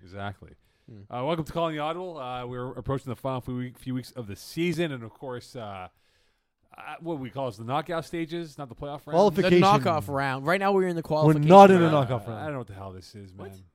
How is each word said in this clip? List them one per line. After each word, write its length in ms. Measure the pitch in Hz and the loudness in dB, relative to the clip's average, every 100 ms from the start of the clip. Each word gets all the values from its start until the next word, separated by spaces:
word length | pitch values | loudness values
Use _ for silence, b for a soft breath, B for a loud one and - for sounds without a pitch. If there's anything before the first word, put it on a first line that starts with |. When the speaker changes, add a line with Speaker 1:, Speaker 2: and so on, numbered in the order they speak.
Speaker 1:
Exactly. 480 | 92 98 101 - 82 _ _ _ _ | -18 -14 -12 -14 -20 _ _ _ _
Speaker 2:
Hmm. 220 | 107 101 | -20 -14
Speaker 1:
Uh, 100 | 123 139 | -8 -6
welcome 200 | 170 147 | -6 -6
to 60 | |
Calling 220 | 170 165 151 | -4 -4 -4
the 60 | |
Audible. 360 | 151 170 185 156 | -8 -8 -12 -12
Uh, 280 | 127 123 123 | -12 -10 -10
we're 260 | 123 127 | -10 -12
approaching 360 | 127 127 139 131 | -10 -8 -8 -8
the 60 | 113 | -10
final 240 | 135 127 | -8 -8
few, 160 | 131 123 | -8 -10
week, 240 | 127 - | -10 -12
few 140 | 127 127 | -10 -8
weeks 160 | 120 | -10
of 160 | 127 104 | -14 -14
the 80 | 95 | -16
season, 560 | - 160 175 156 165 | -12 -6 -4 -4 -6
and 100 | 131 | -8
of 100 | 113 | -14
course, 420 | - 135 123 - 127 | -16 -14 -14 -14 -14
uh, 320 | 104 95 90 _ _ _ _ _ _ _ _ - | -14 -14 -16 _ _ _ _ _ _ _ _ -20
uh, 40 | 147 151 | -18 -14
what 200 | 170 151 | -10 -10
we 100 | 127 | -10
call 180 | 139 131 | -8 -8
is 80 | 107 | -8
the 80 | |
knockout 400 | 113 147 170 165 | -8 -8 -6 -8
stages, 540 | - 170 156 170 165 147 | -8 -10 -8 -10 -12 -14
not 100 | 135 | -16
the 80 | - | -14
playoff 320 | 143 147 - | -14 -14 -2
round. 40 | 165 | 2
Speaker 3:
Qualification. 460 | 208 170 185 180 | 2 4 4 6
Speaker 2:
The 40 | 190 | 6
knockoff 440 | 208 185 156 101 | 4 2 -2 -4
round. 360 | 139 139 135 139 | -4 -4 -4 -2
Right 140 | 190 | -2
now, 140 | 196 | 0
we're 140 | 196 185 | 0 0
in 80 | 165 | -4
the 20 | |
Speaker 3:
We're 40 | |
Speaker 2:
qualification 440 | 151 156 156 151 151 | -4 2 4 4 10
Speaker 3:
not 240 | 196 196 | 12 12
in 100 | 185 | 10
a 40 | 165 | 4
Speaker 2:
round. 200 | 151 131 | 2 0
Speaker 3:
knockoff 180 | 120 117 | -4 -8
Speaker 1:
Uh, 40 | |
Speaker 3:
round. 80 | 110 | -12
Speaker 1:
I 20 | |
don't 80 | 156 | -10
know 40 | 139 | -10
what 80 | 110 | -12
the 60 | |
hell 180 | 98 98 | -16 -16
this 240 | 92 - 104 | -16 -20 -20
is, 180 | 95 | -20
Speaker 2:
What? 180 | 95 - | -18 -20
Speaker 1:
man. 80 | 95 92 | -20 -20